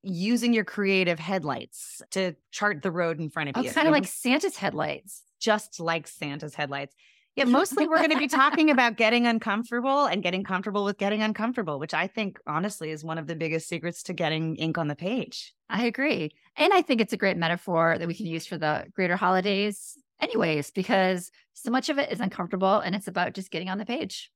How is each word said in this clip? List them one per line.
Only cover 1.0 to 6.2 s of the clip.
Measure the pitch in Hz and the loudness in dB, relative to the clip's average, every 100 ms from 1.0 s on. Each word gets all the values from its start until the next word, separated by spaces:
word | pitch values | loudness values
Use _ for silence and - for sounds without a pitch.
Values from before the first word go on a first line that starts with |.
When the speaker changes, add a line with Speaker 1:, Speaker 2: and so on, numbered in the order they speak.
| 175 165 | 2 0
Speaker 1:
headlights | 160 190 151 127 - - - - - | -2 -2 -2 -6 -8 -16 -16 -16 -8
to | 190 185 - _ | -2 -2 -4 _
chart | - 208 160 | -2 -2 0
the | 185 | -4
road | 170 170 156 | 0 -2 -2
in | 156 | -6
front | 160 143 | -4 -4
of | 170 | -2
Speaker 2:
Oh, | |
Speaker 1:
you. | 254 | -2
Speaker 2:
kinda | 320 320 | 2 4
Speaker 1:
You | |
Speaker 2:
like | 302 | 4
Speaker 1:
know? | 190 | 0
Speaker 2:
Santa's | - 247 277 392 - | -4 0 2 0 -2
headlights. | 196 151 151 143 - - _ _ | -4 -2 -4 -6 -12 -20 _ _
Speaker 1:
Just | - 208 - - | 0 0 0 -8
like | 165 165 151 | -4 -4 -6
Santa's | - | -10